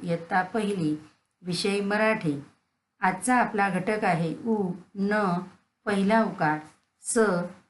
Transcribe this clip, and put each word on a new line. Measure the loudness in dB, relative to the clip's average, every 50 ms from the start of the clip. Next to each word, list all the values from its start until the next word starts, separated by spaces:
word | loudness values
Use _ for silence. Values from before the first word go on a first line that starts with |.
| -4
इयत्ता | -4 -4 -4 -4 -2 0 0
पहिली, | 0 0 -2 -2 -2 -2 -2 -2 -2 -2 -2 -4 -8 -14 _ _ _ _ _ _
विषय | -8 -6 -4 -2 -2 0 0 0
मराठी. | 0 0 0 2 2 2 0 0 -2 -2 -4 -4 -8 -14 _ _ _ _ _ _ _ _ _ _
आजचा | -2 -2 0 0 0 2 2
आपला | 2 2 2 0 0 0 0
घटक | 0 -2 -2 -2 -2 0 2
आहे | 2 2 2 0 -2 -4
उ, | -4 -2 -2 0 0 0 -2 -4 -6 -12 _ -6
न, | -2 -2 0 2 2 2 0 0 -2 -4 -8 -14 -20 _ _ _ _ -4
पहिला | -2 0 2 4 4 4 4 4
उकार, | 2 0 0 0 0 0 -2 -4 -12 -20 _ _ _ _ _
स, | -8 0 2 4 4 4 2 0 -2 -4 -8 -16 -20